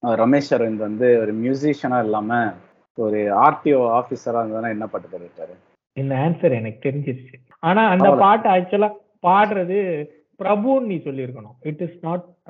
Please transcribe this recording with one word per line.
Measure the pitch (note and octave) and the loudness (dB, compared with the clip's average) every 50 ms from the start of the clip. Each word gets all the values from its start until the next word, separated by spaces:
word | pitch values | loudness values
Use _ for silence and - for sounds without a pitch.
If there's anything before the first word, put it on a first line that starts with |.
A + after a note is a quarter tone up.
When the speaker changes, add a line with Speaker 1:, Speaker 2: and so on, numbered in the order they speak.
Speaker 1:
ரமேஷ் | - A#2+ A2+ A2 A2+ B2 C#3 C#3+ C#3+ - | -4 -2 0 2 4 4 4 2 2 0
அரவிந்த் | C#3 A#2 A2+ A2+ A2 | 0 0 0 0 -2
வந்து | G#2+ G#2+ G#2 G#2+ A2 B2 B2 A#2+ A2+ | -4 -6 -6 -2 0 4 4 4 4
ஒரு | A2 G#2+ G#2+ | 2 0 -4
மியூசிஷியனா | A2 A#2 B2+ C3+ C3+ D3 D3+ C3+ - - C3 B2+ B2 | -4 -2 -2 -2 -2 -2 -2 -2 -2 -2 -2 -2 0
இல்லாம | A2 G#2+ G#2+ G#2+ G#2 A2 - A#2+ A#2 G#2 F2+ F#2 - _ _ _ _ _ - | 0 0 -2 -2 -2 -2 -2 -2 -2 -2 -6 -10 -18 _ _ _ _ _ -8
ஒரு | - A2+ G#2+ G#2+ G#2+ G#2 G2+ | -4 -2 -2 0 0 0 0
ஆர் | G2 G#2+ C3 D#3 D3+ - | 2 4 4 4 2 2
டி | - D3+ C#3+ | 0 2 2
ஓ | B2+ A#2+ A#2 A#2 B2 | 2 2 2 0 0
ஆபீசரா | B2 - B2+ - - | -2 -4 -8 -10 -6
இருந்ததுன்னா | B2 A#2 A#2 A2+ A2 A2 A2 A#2 A#2 | -4 -4 -4 -4 -4 -6 -6 -6 -6
என்ன | A2 G#2 A2 | -6 -6 -8
பாட்டு | G#2 - F#2+ F2 - | -8 -10 -10 -12 -12
பாடிருப்பாரு? | F#2 F2 F2 E2+ _ E2 E2 E2+ F2+ F#2 _ _ _ _ _ _ | -16 -16 -16 -16 _ -18 -18 -18 -18 -20 _ _ _ _ _ _
Speaker 2:
இந்த | - C3 C3+ C3+ C3+ | -8 -6 -4 -4 -2
ஆன்சர் | C3 D3 E3+ E3 E3+ F3+ D#3+ | -2 0 -2 -2 0 0 0
எனக்கு | B2+ A2+ A2 A2 A2+ - - C#3 | 0 0 -4 -6 -8 -6 -6 -4
தெரிஞ்சிருச்சு. | C3+ D3 C#3+ C#3+ B2 - - - - - _ _ _ - | -4 -4 -6 -8 -8 -10 -12 -20 -20 -20 _ _ _ -4
ஆனா | - E3 - A3 A3 G#3 | 0 2 2 4 4 4
அந்த | F#3 F#3+ - - | 4 4 4 4
Speaker 1:
அவ்வளவு. | C#3 B2 | 6 6
Speaker 2:
பாட்டு | G3 G3 A3 A3+ - G#3+ | 6 6 4 4 4 2
ஆக்சுவலா | F#3 F#3 F3 - G3+ G3+ G#3+ G#3 G#3 - _ _ _ _ | 2 2 2 0 0 0 0 0 -2 -8 _ _ _ _
பாடுறது | - F3 F#3+ G3+ G#3+ G3+ G#3+ F#3+ F3 F3 F#3+ G#3 G3 F3+ E3 D3 D3+ - - _ _ _ _ - | 0 2 4 4 2 2 0 -4 -2 -2 -2 -2 -2 -2 -4 -6 -6 -10 -14 _ _ _ _ -6
பிரபுன்னு | F#3 G3 G#3 G#3 G#3+ C4+ C4+ C4+ | -2 -2 0 0 0 0 0 0
நீ | B3 G#3+ F#3 | 0 -2 -6
சொல்லியிருக்கணும். | D3+ - D3 C3+ C3+ B2+ B2 B2 A#2 G#2 A2 - _ - D#3 | -6 -6 -8 -8 -8 -8 -10 -10 -14 -18 -20 -16 _ -10 -8
It | D3+ D3+ | -8 -8
is | F3+ E3 - - - | -8 -10 -10 -10 -8
not | D#3+ F3+ F3+ F3 - _ _ _ - | -6 -6 -6 -8 -12 _ _ _ -14